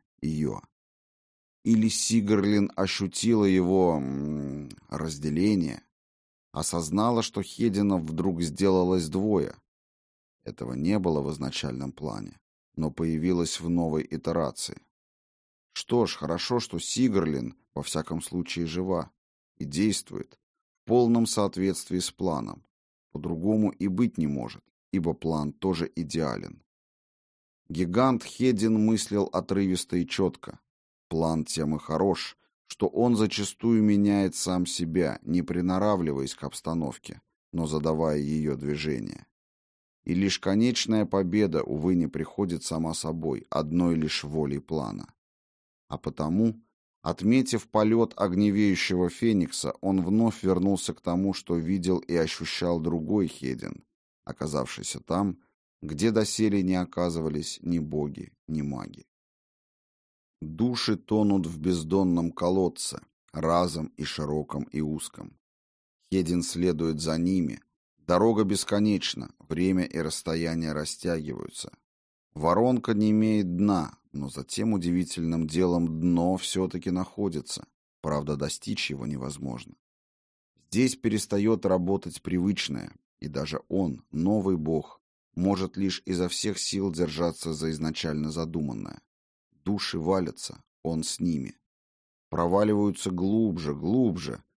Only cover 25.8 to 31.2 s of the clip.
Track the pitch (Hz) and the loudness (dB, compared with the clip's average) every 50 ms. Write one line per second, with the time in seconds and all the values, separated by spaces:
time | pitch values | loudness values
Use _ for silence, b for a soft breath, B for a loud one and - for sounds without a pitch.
25.8 | 85 - - - 85 78 - 80 80 73 58 50 50 50 50 - _ _ _ _ | -2 -4 -4 -6 -6 -4 -2 -2 -2 -2 -2 -4 -8 -12 -14 -18 _ _ _ _
26.8 | _ _ _ _ _ _ _ _ _ _ _ _ _ _ _ _ _ _ 82 80 | _ _ _ _ _ _ _ _ _ _ _ _ _ _ _ _ _ _ -4 -2
27.8 | 90 85 90 113 127 135 127 113 - - - - 123 127 123 98 104 113 110 110 | -2 0 2 4 4 4 4 2 -2 -6 -4 2 2 2 4 4 4 4 4 4
28.8 | 107 110 113 104 - - 104 104 98 - - 90 92 - 95 98 98 95 90 90 | 4 4 4 2 0 0 0 0 0 2 0 -2 -2 0 0 2 2 2 2 0
29.8 | - - - 90 87 - - - 95 90 87 - - - - - _ _ _ _ | -2 -2 -2 -2 -2 -2 0 0 0 0 0 -4 -10 -16 -16 -18 _ _ _ _
30.8 | _ _ _ _ _ _ 87 80 | _ _ _ _ _ _ -2 0